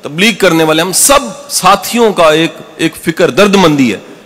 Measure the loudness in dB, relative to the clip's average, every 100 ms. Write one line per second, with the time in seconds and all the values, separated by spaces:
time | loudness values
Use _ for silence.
0 | -12 -2 -2 2 0 2 0 0 -2 -2
1 | 0 0 -2 -14 -10 -2 0 0 -2 0
2 | 0 2 2 2 -2 -6 -20 -6 -6 -4
3 | -8 -2 -2 2 2 4 2 2 0 -2
4 | -12 -20